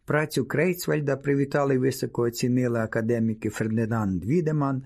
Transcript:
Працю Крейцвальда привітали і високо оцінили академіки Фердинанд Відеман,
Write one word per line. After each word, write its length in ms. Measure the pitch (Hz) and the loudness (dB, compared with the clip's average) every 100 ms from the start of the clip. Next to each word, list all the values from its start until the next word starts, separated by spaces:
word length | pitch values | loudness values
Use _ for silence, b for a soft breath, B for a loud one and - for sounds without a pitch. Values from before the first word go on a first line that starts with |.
Працю 400 | - 147 151 - | -2 -2 0 -2
Крейцвальда 720 | - 131 180 175 - 151 139 139 | -2 0 0 0 -2 0 0 -2
привітали 580 | 143 139 139 147 139 | 0 0 2 2 2
і 40 | 131 | 2
високо 440 | 131 131 131 - | 2 -2 -4 -2
оцінили 560 | 120 113 127 123 123 117 | -2 0 0 2 2 0
академіки 720 | 110 117 113 120 113 110 110 | -2 -2 0 2 0 -2 -4
Фердинанд 720 | - 110 110 113 113 104 92 | -2 -2 0 0 0 0 -2
Відеман, 580 | 87 175 156 156 139 131 | 0 0 2 0 0 -2